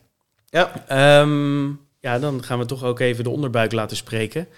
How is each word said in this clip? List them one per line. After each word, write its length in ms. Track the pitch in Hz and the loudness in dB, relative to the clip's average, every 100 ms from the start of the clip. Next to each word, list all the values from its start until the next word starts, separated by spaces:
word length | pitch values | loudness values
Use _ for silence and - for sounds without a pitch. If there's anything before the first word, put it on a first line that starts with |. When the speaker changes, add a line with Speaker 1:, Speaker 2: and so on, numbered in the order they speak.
| _ _ _ _ _ | _ _ _ _ _
Speaker 1:
Ja. 220 | 156 180 - - | 0 0 -2 -4
Speaker 2:
Ehm, 800 | 135 143 147 147 143 143 143 143 143 _ _ | 4 6 8 6 2 0 -2 -4 -8 _ _
ja, 200 | 131 123 | -6 -4
dan 240 | 147 131 | -4 -6
gaan 160 | 117 123 | -4 -4
we 60 | 120 | -4
toch 180 | 131 | -4
ook 160 | 123 120 | -4 0
even 240 | 127 117 | 0 -2
de 60 | 120 | -4
onderbuik 420 | 135 139 117 110 | -4 -2 0 0
laten 260 | 110 107 110 | 0 -4 -8
spreken. 500 | - 113 110 - 180 | -6 -6 -4 -6 -10